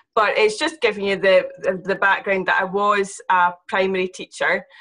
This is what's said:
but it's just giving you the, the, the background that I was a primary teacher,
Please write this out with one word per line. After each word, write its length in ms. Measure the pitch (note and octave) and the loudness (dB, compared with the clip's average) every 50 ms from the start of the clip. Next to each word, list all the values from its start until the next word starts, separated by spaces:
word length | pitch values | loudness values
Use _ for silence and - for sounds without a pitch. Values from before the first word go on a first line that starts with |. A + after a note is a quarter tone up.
| _ _ - | _ _ 0
but 220 | A3+ G#3 G3 - | 0 2 2 2
it's 220 | - A3 G#3+ G#3+ - | 2 2 2 2 0
just 240 | D4+ D#4+ D#4+ - | -4 -4 -2 0
giving 240 | - G#3+ G3+ G3+ G3 | 0 0 0 0 -2
you 100 | G3 G3 | -2 -2
the, 320 | F#3 G3 F#3+ F#3 F#3 F3+ - - - | 2 4 4 4 4 4 0 -8 -6
the, 200 | C#3 F3+ F#3+ F3+ | -4 -4 -4 -4
the 120 | - F#3+ F#3+ | -2 -4 -2
background 500 | - G#3 G3 F#3 - - G#3 G3 F#3+ F#3 - | 0 2 0 0 0 0 -2 -2 -2 0 0
that 120 | - - | 0 0
I 40 | F#3+ | 0
was 540 | F3+ F3+ G3+ G#3 G#3 G#3 G3+ G3 F#3+ - - - - | -2 -2 -2 0 2 2 0 -2 -4 -6 -10 -2 0
a 240 | F#3 F3+ F3 F3 F3 - _ | 2 2 2 2 0 -4 _
primary 420 | - G#3 F#3+ F#3+ F#3+ F#3+ F#3 F#3 F#3 | -6 -2 -2 0 0 -2 -2 -4 -6
teacher, 580 | - - E3+ - - - D3 D#3 F3 F#3+ - _ _ - | -8 -12 -18 -12 -6 -4 -2 -2 -2 -2 -6 _ _ -20